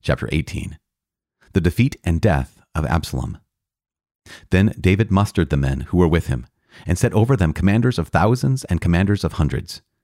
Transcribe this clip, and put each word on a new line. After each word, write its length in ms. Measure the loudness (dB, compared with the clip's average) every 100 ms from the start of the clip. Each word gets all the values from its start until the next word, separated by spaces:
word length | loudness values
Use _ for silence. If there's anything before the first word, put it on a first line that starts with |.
chapter 260 | -2 -4 -2
eighteen. 480 | -4 -4 -8 -10 -14 _ _ _ _ _ _ _
The 80 | 0
defeat 340 | 0 2 0 0
and 180 | -4 0
death 400 | 2 0 -2 _ _
of 100 | -6
Absalom. 540 | -2 -2 -2 -6 -8 -10 _ _ _ _ _ _ _ _ -20 -20 _
Then 240 | 2 2 0
David 320 | 0 2 2
mustered 380 | 2 0 0 0
the 60 | 0
men 260 | 0 -2
who 160 | -2 2
were 100 | 4
with 180 | 2 -2
him, 220 | -6 -8 _ _ -16
and 140 | -4 0
set 140 | 0
over 240 | 2 2 2
them 160 | 2
commanders 440 | 2 2 2 2 0
of 120 | -2
thousands 560 | 0 2 2 0 -2
and 160 | -2 -2
commanders 420 | 2 2 2 0
of 120 | -2
hundreds. 480 | -2 -2 -2 -8 -16 _ _